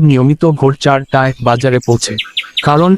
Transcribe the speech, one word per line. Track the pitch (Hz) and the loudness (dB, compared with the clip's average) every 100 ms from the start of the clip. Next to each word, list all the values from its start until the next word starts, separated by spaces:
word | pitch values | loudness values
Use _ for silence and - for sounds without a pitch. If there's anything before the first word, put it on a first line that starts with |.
নিয়মিত | 156 131 131 147 170 147 | 4 4 2 2 0 0
ভোর | 135 | 0
চারটায় | 139 147 139 135 135 131 131 | 0 0 0 0 -2 -2 -2
বাজারে | 120 120 131 123 120 | -2 0 0 -2 0
পৌঁছে, | 120 - 107 - - - - | -2 -2 -10 -10 -12 -12 -6
কারণ | - 147 175 | -2 2 2